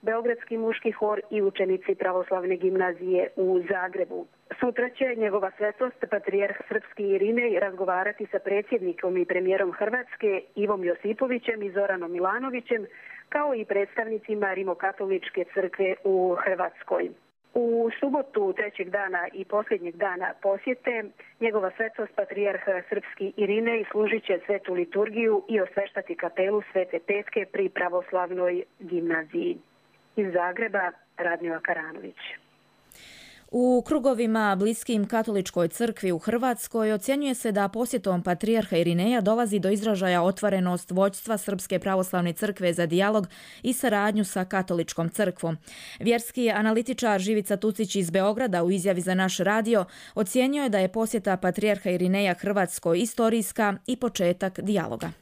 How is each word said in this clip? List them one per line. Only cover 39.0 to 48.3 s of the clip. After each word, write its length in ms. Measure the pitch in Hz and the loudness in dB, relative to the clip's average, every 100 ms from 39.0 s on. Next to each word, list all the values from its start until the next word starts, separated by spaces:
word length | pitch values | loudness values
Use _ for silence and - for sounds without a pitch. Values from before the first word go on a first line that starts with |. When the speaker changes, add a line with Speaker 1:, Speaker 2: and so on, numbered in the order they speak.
| 196 247 | 2 4
Speaker 2:
dolazi 380 | 196 220 233 208 | 4 2 2 2
do 100 | 185 | 2
izražaja 540 | 202 220 202 185 180 | 2 2 2 4 4
otvorenost 680 | 175 190 208 190 180 180 - | 4 2 2 2 2 0 -2
vođstva 480 | 180 196 190 - 214 | 2 2 2 -4 -4
Srpske 400 | - 175 - 180 | -2 -6 -2 -2
pravoslavne 540 | 170 190 185 185 175 | 0 0 0 0 0
crkve 400 | 165 214 196 180 | -2 -4 0 0
za 140 | 170 170 | 0 2
dijalog 400 | 175 196 214 185 - - - | 4 4 2 0 -8 -20 -8
i 100 | - | -4
saradnju 520 | 247 254 208 208 214 | 0 2 2 2 2
sa 200 | 202 202 | 0 -2
Katoličkom 640 | 185 196 185 180 170 - 165 | -2 -2 0 -2 -2 -2 -4
crkvom. 480 | - 202 180 165 160 - - - - | 0 0 0 -4 -6 -10 -18 -18 -4
Vjerski 500 | 208 233 233 - 233 | 2 2 0 -2 0
analitičar 680 | 208 214 220 240 240 240 202 | 2 2 2 0 0 2 2
Živica 360 | 185 214 196 202 | 2 0 0 0
Tucić 400 | 214 - 208 196 | 0 0 -2 0
iz 140 | 175 | 2
Beograda 540 | 185 190 | 2 2